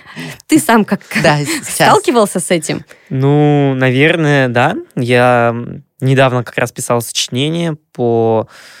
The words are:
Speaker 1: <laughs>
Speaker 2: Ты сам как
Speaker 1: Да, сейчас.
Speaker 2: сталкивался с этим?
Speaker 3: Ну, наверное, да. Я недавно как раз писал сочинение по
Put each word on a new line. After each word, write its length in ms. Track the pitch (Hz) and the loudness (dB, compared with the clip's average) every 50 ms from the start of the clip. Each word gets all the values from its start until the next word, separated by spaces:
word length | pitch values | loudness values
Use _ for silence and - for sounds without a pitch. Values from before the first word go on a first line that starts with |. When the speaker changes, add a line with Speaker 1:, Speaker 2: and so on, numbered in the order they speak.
| - - | -12 -14
Speaker 1:
<laughs> 380 | - - 127 143 - - _ | -16 -16 -14 -14 -16 -12 _
Speaker 2:
Ты 140 | - 311 302 | 0 0 2
сам 240 | - - 233 226 196 | 2 2 2 2 2
как 160 | - 202 - - - - - 156 | 0 -2 -6 -6 -6 -4 0 2
Speaker 1:
Да, 140 | 160 147 147 147 | 2 2 0 0
сейчас. 300 | 277 330 277 - - - | -4 -6 -6 -8 -6 -2
Speaker 2:
сталкивался 640 | - 156 - - 415 - 359 262 233 208 190 - 185 | 0 2 4 4 2 2 2 2 2 2 0 -2 -4
с 140 | - - | -2 -2
этим? 320 | 185 165 151 - 147 - - - - _ _ - | -2 -2 -2 -4 -8 -8 -10 -14 -20 _ _ -6
Speaker 3:
Ну, 640 | 139 131 135 139 147 147 147 147 147 147 143 139 131 | -4 0 2 2 4 4 4 4 4 2 2 0 0
наверное, 720 | 131 131 131 123 131 147 160 175 165 156 147 143 139 131 127 | 0 0 0 2 2 2 2 2 2 0 2 2 2 2 0
да. 280 | 117 120 127 156 208 330 349 - - | 2 0 0 0 0 -4 -10 -10 -6
Я 640 | 190 123 120 127 123 123 123 123 120 117 117 117 120 120 - - - - _ _ - | -4 -2 0 2 2 4 4 2 2 2 0 -2 -4 -8 -10 -14 -16 -18 _ _ -4
недавно 440 | 127 131 135 127 135 127 123 123 120 | -2 0 2 4 2 2 2 -2 -4
как 120 | - - - | -4 -4 -4
раз 120 | 123 - | -4 -4
писал 320 | - - - - 123 117 | -6 -8 -4 -2 -2 -2
сочинение 760 | 113 - - - - - 127 123 139 156 165 170 170 165 156 156 _ _ | -4 -4 -6 -8 -6 -4 -4 -4 -4 -2 -2 -4 -4 -4 -6 -8 _ _
по 540 | _ - 123 117 117 113 113 113 113 113 107 - - - - - - - | _ -4 -2 0 0 0 2 2 0 0 -2 -4 -10 -20 -20 -20 -20 -20